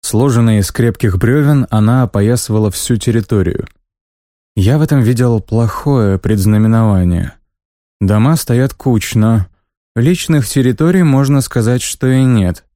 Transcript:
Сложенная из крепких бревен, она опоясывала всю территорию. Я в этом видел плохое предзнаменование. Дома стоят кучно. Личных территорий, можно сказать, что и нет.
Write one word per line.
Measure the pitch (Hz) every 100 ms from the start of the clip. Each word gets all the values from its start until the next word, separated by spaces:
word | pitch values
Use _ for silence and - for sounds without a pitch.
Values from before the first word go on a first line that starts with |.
Сложенная | - 107 135 120 117 107
из | 95
крепких | - 120 - 110 92
бревен, | 110 143 147 143 120
она | 110 107 127
опоясывала | 117 101 101 123 - 107 107
всю | - - 117
территорию. | - 113 101 107 87 - - _ _ _ _ _ _ _ _ -
Я | 98 147
в |
этом | 151 143
видел | 113 120 123 113
плохое | - 110 113 - 147 135 104 95
предзнаменование. | - 107 98 107 110 113 110 95 87 85 87 - _ _ _ _ _ _
Дома | 98 107 120 165
стоят | - 120 135
кучно. | - 135 113 - 110 110 113 92 _ _ _ _ -
Личных | 127 180 - 151 113
территорий, | 139 127 120 160 185
можно | 165 135 135 143
сказать, | - 123 110 123
что | - - 131
и | 131
нет. | 131 120 92 87 _